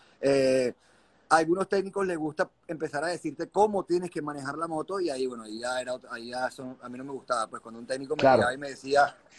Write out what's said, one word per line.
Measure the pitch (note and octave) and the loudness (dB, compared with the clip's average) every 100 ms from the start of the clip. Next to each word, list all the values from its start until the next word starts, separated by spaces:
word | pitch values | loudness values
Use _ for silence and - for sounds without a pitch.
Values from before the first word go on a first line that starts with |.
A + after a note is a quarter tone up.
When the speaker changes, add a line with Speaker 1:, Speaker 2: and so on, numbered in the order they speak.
| _ - | _ -2
Speaker 1:
Eh, | C3+ C#3 C3 C3 B2 - _ _ _ _ - | 2 4 4 4 2 -2 _ _ _ _ 4
a | D#3+ | 4
algunos | E3 F3+ F#3+ | 6 2 2
técnicos | G3 F#3+ G3 F#3+ | 0 0 -2 -2
les | E3 | 0
gusta | D#3 C#3+ F3+ _ - | -2 -2 -4 _ -10
empezar | D#3+ D3+ D3 | -6 -4 -2
a | E3 | -2
decirte | E3 D#3 C#3 D#3+ | -4 -6 -8 -4
cómo | F#3+ F#3+ G3+ | 2 4 2
tienes | - F3 F3+ | 0 -2 -2
que | E3+ | -6
manejar | D3 D3 C3+ D3+ | -6 -6 -6 -6
la | E3 | -4
moto | D#3 D#3 G3 | -4 -4 -4
y | E3+ | -2
ahí, | C3 C3 | -2 -4
bueno, | A#2 | -4
ahí | A2 A2 | -10 -8
ya | A#2+ B2+ | -4 -4
era | B2+ | -4
otra, | B2+ A#2 | -8 -8
ahí | A#2+ A#2 | -12 -8
ya | B2 B2+ | -4 -6
son, | - B2+ B2+ | -6 -14 -12
a | B2 | -14
mí | B2 | -12
no | |
me | C3+ | -10
gustaba, | C3+ - A#2+ A2 | -10 -4 -2 -2
pues, | B2 | -8
cuando | A#2 A2+ | -14 -14
un | A#2 | -8
técnico | C3 C#3 D3+ | -6 -4 2
me | |
Speaker 2:
Claro. | C3+ B2+ | 6 6
Speaker 1:
llegaba | A#2+ C3 | 4 0
y | |
me | C#3+ | -8
decía | B2+ C3+ C#3 C#3+ - _ | -8 2 4 4 2 _